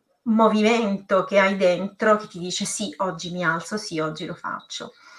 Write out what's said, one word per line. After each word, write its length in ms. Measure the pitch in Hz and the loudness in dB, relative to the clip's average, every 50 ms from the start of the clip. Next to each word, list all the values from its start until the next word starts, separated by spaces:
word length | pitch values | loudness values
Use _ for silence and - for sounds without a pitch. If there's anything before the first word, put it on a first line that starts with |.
| _ _ _ _ - | _ _ _ _ -2
movimento 1000 | 240 220 226 220 214 208 214 214 220 240 233 233 202 196 - - - 202 185 180 | 0 4 6 6 6 4 4 4 4 4 4 2 0 -2 -4 -2 0 0 0 2
che 160 | - 196 196 | 2 4 4
hai 160 | 190 196 202 | 4 4 2
dentro 600 | 190 190 180 180 170 190 202 - - 220 214 214 | 2 2 2 2 2 -2 -6 -4 0 2 4 4
che 120 | 208 214 - | 2 2 -6
ti 100 | - 170 | -12 -10
dice: 260 | 175 180 175 - 202 | -8 -6 -6 -6 -6
"Sì, 300 | - - - 208 - - - | -6 -6 -6 -8 -8 -6 -6
oggi 340 | 196 185 165 165 175 170 175 | -4 -4 -6 -6 -8 -8 -6
mi 120 | 180 180 | -4 -2
alzo, 320 | 160 165 170 - - 214 | -2 -2 -2 -4 -6 -8
sì, 220 | 214 - - 175 156 | -8 -8 -6 -6 -4
oggi 280 | 156 156 160 160 170 | -4 -4 -6 -8 -10
lo 80 | 151 170 | -12 -12
faccio". 600 | - - - - - - - - - - - - _ _ - - | -10 -10 -10 -10 -10 -12 -12 -12 -12 -12 -14 -16 _ _ -20 -20